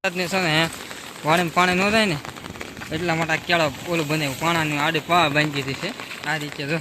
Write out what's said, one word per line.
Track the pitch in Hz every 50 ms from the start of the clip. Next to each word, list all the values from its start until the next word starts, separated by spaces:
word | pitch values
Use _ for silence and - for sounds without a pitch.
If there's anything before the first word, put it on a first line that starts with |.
| -
વરસાદને | 190 175 180 180
છે | 160 185 190
ને, | 185 160 151 156 165 160 - - - - - - - - - - -
વાડીમાં | 147 160 175 175 165 -
પાણી | 180 180 180 180
ન | 180 190 208
જાય | 214 226 220
ને, | 196 156 139 - - - - - - - - - - - - - -
એટલા | 147 160 175 175 165
માટે | 165 165 156 160
આ | 147 -
કેળો | - 175 170 160 143 127 - -
ઓલું | 170 170 165 156
બનાવ્યું, | 143 156 156 151 139 131
પાણાની | 127 156 170 170 165 156 151 151 143
આડે | 147 160 165 151
પાળ | 135 - 170 175 165 147
બાંધી | 139 151 151 151 143 143 131
દીધી | 135 131 -
છે. | - 190 254 - - - - - -
આ | 151 156
રીતે | 156 147 147 - - 143
જો. | 139 160 160